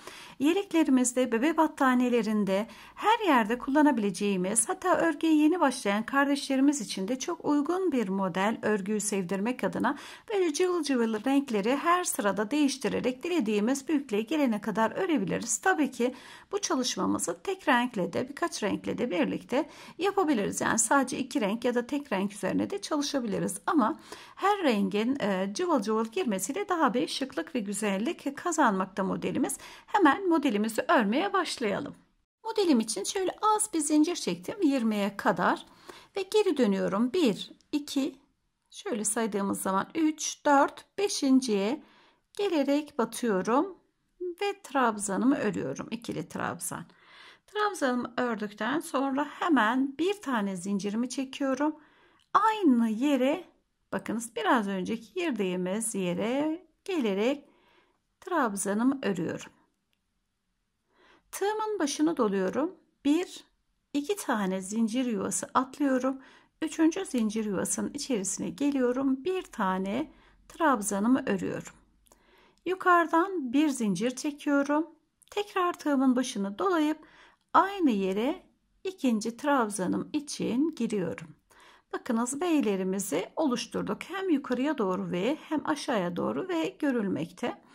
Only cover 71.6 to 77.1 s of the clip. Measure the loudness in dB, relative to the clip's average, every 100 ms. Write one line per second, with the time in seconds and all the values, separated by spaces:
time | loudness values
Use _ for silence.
71.6 | -10 -20 _ _ _ _ _ _ _ _
72.6 | -6 0 4 6 6 2 2 -2 0 2
73.6 | 2 2 0 0 -2 -2 -6 -4 0 2
74.6 | 2 0 -2 -8 _ _ -10 -6 -4 0
75.6 | 0 0 0 4 4 4 0 -2 -4 -2
76.6 | 2 4 2 0 -8